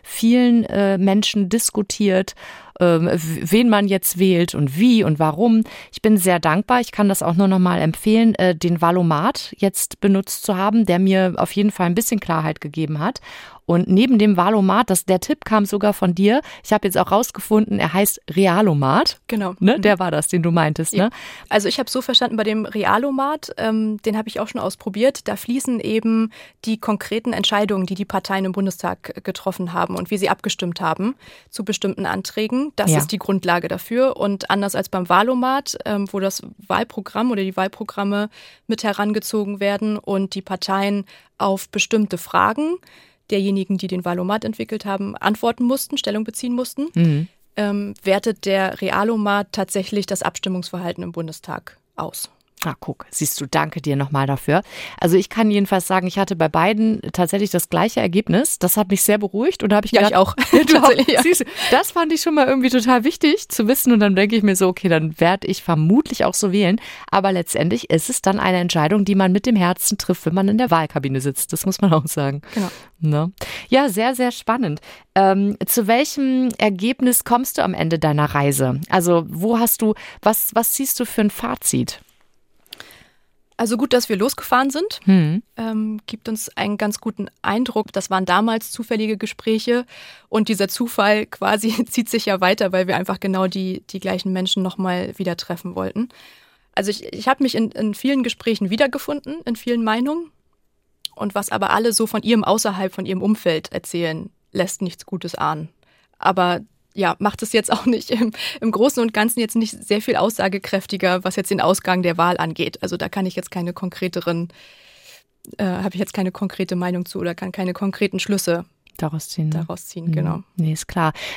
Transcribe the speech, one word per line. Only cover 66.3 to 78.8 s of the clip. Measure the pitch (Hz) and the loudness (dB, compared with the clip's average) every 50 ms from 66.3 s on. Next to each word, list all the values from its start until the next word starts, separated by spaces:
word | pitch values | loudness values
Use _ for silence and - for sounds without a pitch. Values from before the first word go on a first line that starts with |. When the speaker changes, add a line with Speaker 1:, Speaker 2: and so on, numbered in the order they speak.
| - | 0
Speaker 1:
so | - - 196 | 0 0 0
wählen. | 180 208 202 175 190 233 - - - - - - | 2 2 4 4 2 0 -2 -8 -16 -18 -10 0
Aber | - 202 190 196 | 0 2 2 2
letztendlich | 190 180 170 - - - 151 170 196 240 - - | 0 0 -2 -4 -2 0 0 0 0 -2 -2 0
ist | - 165 - - | 0 0 0 0
es | 254 - - | -6 -2 0
dann | 190 196 202 | 0 0 2
eine | - 185 185 180 | 2 2 2 2
Entscheidung, | 175 175 - 170 151 156 214 214 202 | 0 0 0 2 2 4 4 2 2
die | 185 202 | 4 4
man | 196 190 185 | 4 4 4
mit | 180 202 - | 4 2 2
dem | 254 240 | 2 2
Herzen | 208 180 175 185 - - - 208 - | 4 4 2 2 0 -2 -2 -2 -4
trifft, | - - 185 - - | -2 -2 -2 -2 0
wenn | 165 160 | -2 0
man | 190 190 196 | 2 2 2
in | 202 220 | 2 2
der | 254 240 | 2 2
Wahlkabine | 170 165 156 147 - 165 131 139 131 135 | 2 2 2 0 -4 -4 -2 -2 -2 -2
sitzt. | 127 143 135 - - - - | -2 -2 -2 -4 -6 -6 -6
Das | 160 - 185 | -4 -2 -2
muss | 185 - | 0 2
man | - 196 165 | 4 4 4
auch | 156 135 160 | 4 2 0
sagen. | - - 143 139 139 143 - - - | -4 -2 -2 -2 -4 -6 -10 -8 -6
Speaker 2:
Genau. | 226 196 175 - - - - _ _ | -4 -4 -4 -6 -12 -20 -20 _ _
Speaker 1:
Ne? | 165 156 151 147 156 175 - - - - - - - - | -2 0 0 0 0 -2 -4 -8 -12 -12 -12 -14 -4 2
Ja, | - 262 285 269 | 2 4 4 2
sehr, | 185 196 220 247 262 | 0 0 0 0 0
sehr | 247 254 247 | 0 -2 -2
spannend. | 233 - - - 220 247 254 170 147 156 - - - - - _ _ | -2 -4 -4 -2 -2 0 0 -2 -4 -6 -8 -16 -20 -20 -20 _ _
Ähm, | 190 196 190 190 196 202 202 208 - 190 - | 4 4 6 6 4 2 0 0 -2 -4 -2
zu | - 240 214 | 0 0 2
welchem | 190 226 240 294 302 - - 277 262 262 262 254 247 220 - | 4 4 2 2 0 0 -2 0 0 2 2 0 0 0 0
Ergebnis | - 214 196 175 190 233 262 - 254 247 233 - - | 0 0 0 0 0 -2 0 2 2 2 2 2 2
kommst | - 240 240 262 - - - | 2 0 0 0 -2 -2 -2
du | - | 0
am | 185 180 | 0 0
Ende | - 160 160 170 160 | 0 0 0 0 2
deiner | 147 156 147 147 147 147 - | 2 2 2 2 2 2 2
Reise? | 147 143 143 139 139 135 127 127 135 | 2 2 2 2 2 0 0 0 -2